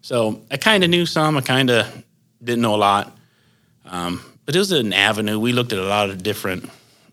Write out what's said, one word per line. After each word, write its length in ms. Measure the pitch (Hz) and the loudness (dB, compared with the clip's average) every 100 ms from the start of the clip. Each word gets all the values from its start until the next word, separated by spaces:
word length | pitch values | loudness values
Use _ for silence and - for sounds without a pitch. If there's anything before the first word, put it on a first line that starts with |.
So 420 | - 123 110 107 - | -4 0 0 -2 -8
I 60 | 139 | -2
kinda 320 | 220 214 175 | 2 4 4
knew 180 | 175 170 | 2 0
some, 300 | 165 156 147 | 0 0 0
I 60 | |
kinda 440 | 127 131 131 117 101 - - _ _ _ | 0 2 4 2 0 -6 -20 _ _ _
didn't 200 | 120 117 | -4 0
know 120 | 117 | 0
a 20 | 104 | 2
lot. 400 | 101 101 98 - _ _ _ _ _ _ | 2 2 -2 -12 _ _ _ _ _ _
Um, 380 | - 90 87 - - _ - | -12 -6 -6 -6 -10 _ -4
but 100 | 165 | -2
it 20 | |
was 140 | 196 | 0
an 200 | 160 110 | 0 0
avenue. 460 | 95 101 107 107 107 | 2 2 2 -2 -2
We 140 | 120 | 0
looked 200 | 123 120 | 0 -2
at 60 | 101 | -4
a 60 | |
lot 240 | 95 104 101 | -2 0 0
of 140 | 95 | -2
different 480 | 98 101 98 92 - - _ _ _ | -6 -4 -6 -6 -10 -18 _ _ _